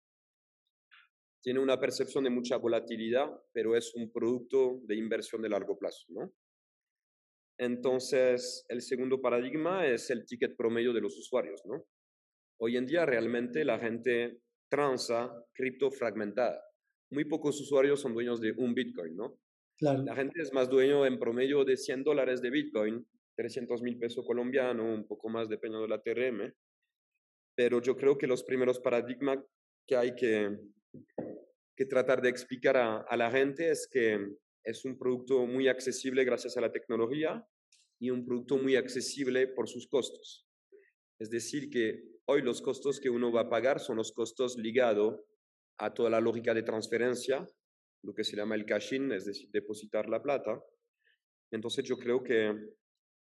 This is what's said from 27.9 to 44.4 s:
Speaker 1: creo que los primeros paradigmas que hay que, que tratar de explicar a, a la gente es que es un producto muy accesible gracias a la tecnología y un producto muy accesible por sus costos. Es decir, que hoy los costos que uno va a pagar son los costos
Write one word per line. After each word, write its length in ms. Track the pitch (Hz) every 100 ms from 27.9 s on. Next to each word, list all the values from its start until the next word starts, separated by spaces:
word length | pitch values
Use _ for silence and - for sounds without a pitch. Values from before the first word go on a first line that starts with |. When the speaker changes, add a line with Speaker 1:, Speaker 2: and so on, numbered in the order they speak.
| 120
Speaker 1:
creo 200 | 135 143
que 120 | 143
los 160 | 123
primeros 340 | - 127 127 123
paradigmas 640 | 127 120 120 127 139 135 - _ _ _
que 120 | - 123
hay 180 | 127
que, 420 | - 120 107 104 104 - _ _ - - - - - - _ _ -
que 100 | 135
tratar 360 | 127 127 127
de 60 | 123
explicar 480 | 123 - 127 143 131
a, 220 | 117 107
a 160 | - 117
la 160 | 117
gente 360 | 131 139 135 165
es 200 | 147 -
que 260 | 131 113 104 101 - _ _
es 200 | 110 113
un 120 | 131 127
producto 480 | 127 123 123 131
muy 220 | 120 127 135
accesible 580 | 127 131 117 135 131
gracias 320 | 127 120 123 123
a 40 |
la 100 | 113
tecnología 720 | 120 - 113 113 151 156 226 - _ _ _ _ -
y 100 | 123
un 140 | 127
producto 340 | 123 120 123 135
muy 180 | 135 127
accesible 720 | - 131 110 - 127 127 131
por 200 | 123 110
sus 200 | 123 -
costos. 580 | 135 - - - - _ _ _ - _ _ _ -
Es 120 | 110
decir, 380 | 113 - 151 135
que 360 | 123 110 - - - -
hoy 160 | 143
los 200 | 123 117
costos 380 | 139 123 143 139
que 100 | 131
uno 220 | 120 120
va 80 | 117
a 100 | 113
pagar 300 | 117 127 143
son 160 | - 113
los 160 | 110
costos 440 | - 110 -